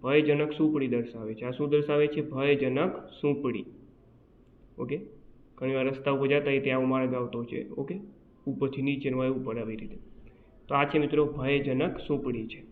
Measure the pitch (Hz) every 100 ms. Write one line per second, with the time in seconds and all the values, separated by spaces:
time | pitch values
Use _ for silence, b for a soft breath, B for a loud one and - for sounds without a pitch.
0 | 127 147 151 143 151 - 156 151 131 120
1 | 117 113 110 110 123 127 147 147 147 147
2 | 151 151 143 131 139 139 131 127 180 -
3 | - - 147 143 127 110 - - - -
4 | - - _ _ - - - - 123 147
5 | 208 - - - - - 131 135 131 135
6 | 143 139 135 143 139 135 135 131 131 131
7 | 131 127 120 120 120 - - - 139 185
8 | 202 - - - - 131 139 135 135 139
9 | 139 127 131 131 131 117 113 110 107 95
10 | - - B B B B - 139 143 156
11 | 143 151 147 - 131 139 139 127 175 -
12 | - 143 135 117 110 - -